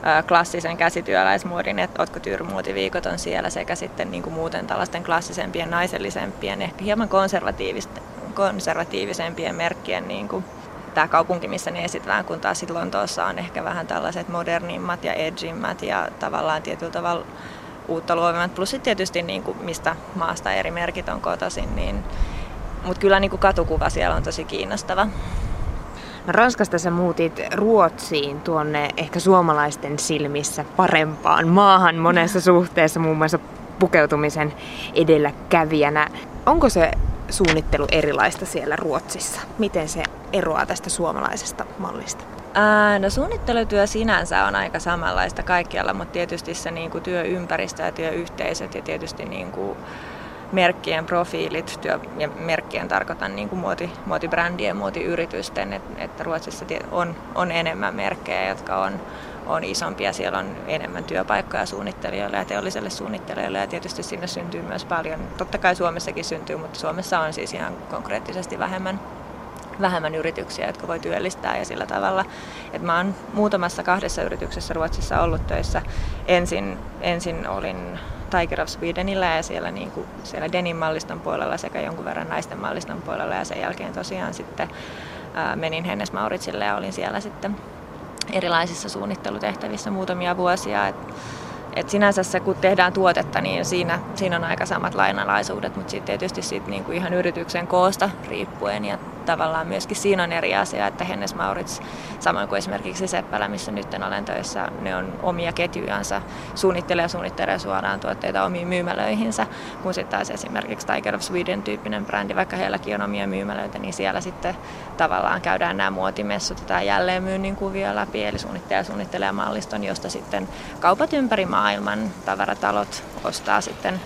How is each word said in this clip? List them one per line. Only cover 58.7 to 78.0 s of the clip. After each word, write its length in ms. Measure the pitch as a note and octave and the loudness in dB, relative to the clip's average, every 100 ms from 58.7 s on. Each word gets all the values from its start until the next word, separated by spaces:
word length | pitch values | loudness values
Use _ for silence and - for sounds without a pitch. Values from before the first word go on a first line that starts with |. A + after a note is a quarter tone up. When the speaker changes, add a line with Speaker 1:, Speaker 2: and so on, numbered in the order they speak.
| F#2+ | 0
Speaker 1:
on, 240 | F#2+ F#2+ - - - - - | 0 -2 -10 -12 -12 -10 -4
on 180 | D#3+ | -2
isompia. 480 | F#2+ G2 E3+ - G2 | -2 -4 -4 -2 -2
Siellä 260 | F#2 F#2 F#2+ | 0 -2 -2
on 180 | F#2+ - - | -4 -8 -4
enemmän 380 | D#3 - - | -4 -4 -6
työpaikkoja 600 | - E3 - G#2+ - - F#2+ | -4 -2 2 0 2 -2 -2
suunnittelijoille 720 | G2 G#2 - - G2 G2+ G2 | -4 -6 -6 -6 -4 -2 -2
ja 80 | |
teolliselle 460 | F#2+ G2+ F3+ F#3+ - | -2 -2 -2 -4 -6
suunnittelijoille, 680 | - - G#2 - - - G2 | -6 -6 -8 -6 -4 -2 -2
ja 80 | G2+ | -2
tietysti 360 | E3+ F3 - | -4 -8 -8
sinne 240 | E3+ G3+ F3 | -8 -6 -6
syntyy 360 | F3+ F3 E3+ | -6 -6 -8
myös 220 | E3+ - | -6 -8
paljon, 360 | - E3+ D#3+ D#3 - - | -2 -2 -2 -6 -8 -6
totta 200 | F#3 G3 | -4 2
kai 180 | F#3 F3+ | 4 4
Suomessakin 480 | F3 E3 E3 D#3+ | 0 0 -6 -6
syntyy, 320 | E3 D#3+ D#3 D#3 | -6 -6 -6 -8
mutta 220 | D#3 - | -8 -6
Suomessa 420 | D#3+ E3+ F#3 F3 | -4 -4 0 0
on 120 | D#3 | 0
siis 220 | D#3+ - | -2 -6
ihan 200 | - - - - | -6 -6 -8 -8
konkreettisesti 680 | - - G#2 - F#3 F3+ - | -8 -4 -6 -4 -8 -6 -4
vähemmän, 420 | - F#3 F#3+ F#3+ - - - - - - - - | -4 -2 -4 -6 -8 -12 -14 -14 -14 -14 -12 0
vähemmän 340 | G3 F3+ D#3 | 0 2 0
yrityksiä, 520 | D#3+ D#3+ E3 - - - | -2 -2 -4 -8 -4 -4
jotka 200 | F3+ - | -4 -6
voi 140 | E3 | -4
työllistää 580 | E3+ E3+ F#3+ - - - | -2 -2 -2 -2 -2 -2
ja 60 | |
sillä 220 | - - - | -2 -6 -2
tavalla. 380 | G2 F#3+ F#3+ F#3+ - - - - | 0 2 2 -2 -8 -12 -12 -10
Et 100 | - | -4
mä 140 | E3+ E3+ | 2 2
oon 180 | F#3+ F#3 - | 2 -2 -4
muutamassa 480 | G3 G#3+ G3+ F3 - | 2 4 4 0 0
kahdessa 400 | - F#3 F3+ F3 | 2 2 2 -2
yrityksessä 520 | - - - - - | -2 -2 -4 -6 -4
Ruotsissa 460 | D#3+ D#3+ - - D3 | -2 0 0 2 2
ollut 260 | E3 D#3+ - | 4 2 0
töissä. 360 | - - D3+ - - - - - | -2 0 0 0 -2 -2 -2 4
Ensin, 520 | F3+ F3 E3 G2 - - - | 4 4 -2 -4 -6 -10 -4
ensin 480 | - E3+ E3+ E3 - | -2 -2 -2 -4 -4
olin 500 | G2 - - F2+ B2 | -4 -4 -6 -8 -8